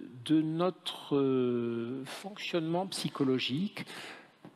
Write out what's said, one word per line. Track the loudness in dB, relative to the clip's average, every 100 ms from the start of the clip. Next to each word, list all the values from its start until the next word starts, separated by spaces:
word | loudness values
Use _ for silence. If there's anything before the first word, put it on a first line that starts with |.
| -6 -8 2
de | 4
notre, | 4 2 0 0 -6 -10 0 2
euh, | 4 4 4 2 0 -2 -4 -6 -8
fonctionnement | -10 -10 -8 -2 0 2 0 0
psychologique | -2 -4 2 2 4 2 0 -2 -4 -10 -12 -12 -14 -20 _ -20